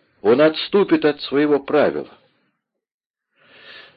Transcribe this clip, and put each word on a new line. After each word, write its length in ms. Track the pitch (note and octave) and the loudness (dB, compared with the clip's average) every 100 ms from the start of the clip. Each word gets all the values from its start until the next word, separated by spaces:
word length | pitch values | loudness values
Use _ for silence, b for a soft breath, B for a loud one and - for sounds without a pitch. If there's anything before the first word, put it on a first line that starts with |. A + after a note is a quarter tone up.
| b _ | b _
он 180 | G2+ B2 | 0 2
отступит 640 | D#3 D#3 - G3+ F#3 D#3+ | 2 0 -2 0 2 0
от 160 | D3+ C#3+ | 0 -4
своего 360 | - C3+ D3+ C#3 | -4 -2 0 -2
правила?" 500 | - D3 G2+ D2 C2+ - _ _ _ _ _ _ _ _ _ _ _ B B B B B B | 0 0 0 -2 -10 -18 _ _ _ _ _ _ _ _ _ _ _ B B B B B B